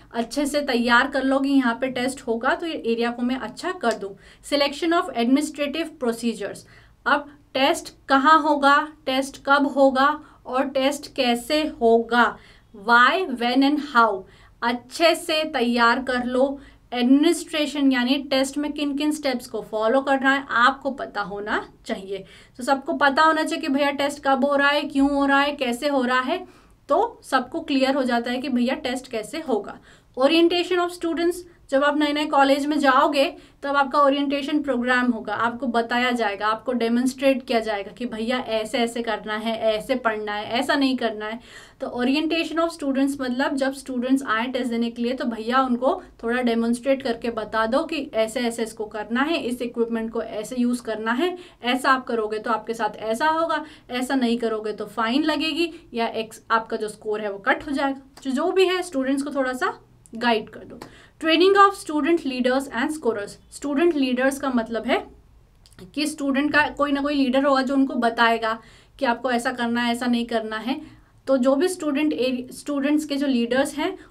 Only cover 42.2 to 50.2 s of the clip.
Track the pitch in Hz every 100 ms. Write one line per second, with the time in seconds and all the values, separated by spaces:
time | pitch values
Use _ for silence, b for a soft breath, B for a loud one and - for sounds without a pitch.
42.2 | 320 330 320 311 330 330 277 269 277 277
43.2 | 254 247 302 269 269 269 - 247 254 269
44.2 | - 220 262 247 247 233 233 233 233 269
45.2 | 247 220 220 262 262 240 262 359 B -
46.2 | 233 247 240 226 233 240 277 269 254 226
47.2 | 233 226 214 220 226 269 320 320 - 220
48.2 | 220 247 240 233 220 - 214 214 208 240
49.2 | 294 311 240 247 240 233 233 226 226 226